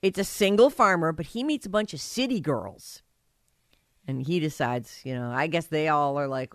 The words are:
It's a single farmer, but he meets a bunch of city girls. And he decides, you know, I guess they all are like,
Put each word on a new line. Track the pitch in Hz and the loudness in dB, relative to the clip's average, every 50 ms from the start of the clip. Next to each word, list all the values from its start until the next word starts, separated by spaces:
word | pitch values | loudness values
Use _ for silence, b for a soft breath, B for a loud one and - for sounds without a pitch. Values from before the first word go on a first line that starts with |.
It's | - 196 185 - | 0 0 0 0
a | 196 | -4
single | - - - 208 190 202 202 240 285 | -4 0 2 2 4 6 8 6 6
farmer, | 269 - 240 196 185 175 165 160 | 6 6 4 4 6 4 2 0
but | 160 156 165 - | 0 -2 -6 -8
he | - 226 254 | -6 -6 -2
meets | 302 302 262 - 208 | -2 -2 -4 -4 -2
a | |
bunch | 185 214 214 208 - | -2 -2 -2 -2 -6
of | 143 | -12
city | - - - 226 254 262 262 208 | -12 -8 -4 -2 -2 0 0 -2
girls. | 147 147 143 113 90 98 98 - - - - - _ _ _ _ _ _ _ _ _ _ _ _ _ _ _ _ _ _ _ _ _ - | 0 -2 -2 -2 -2 -8 -14 -14 -20 -20 -20 -20 _ _ _ _ _ _ _ _ _ _ _ _ _ _ _ _ _ _ _ _ _ -8
And | 135 131 131 | -6 -6 -4
he | 139 170 180 | -2 0 0
decides, | 156 156 143 - 143 120 123 123 120 - - - - | 0 -2 -2 -2 -2 0 0 -2 -4 -8 -18 -16 -10
you | 131 131 | -8 -6
know, | 123 123 120 | -6 -6 -4
I | 120 123 143 165 | -2 -2 -2 0
guess | 160 170 160 - | 0 -2 -4 -2
they | 160 151 151 156 | -2 0 0 2
all | 151 147 147 143 139 143 | 2 2 2 0 0 -2
are | 143 135 | -2 -4
like, | 135 131 127 - | -4 -6 -6 -8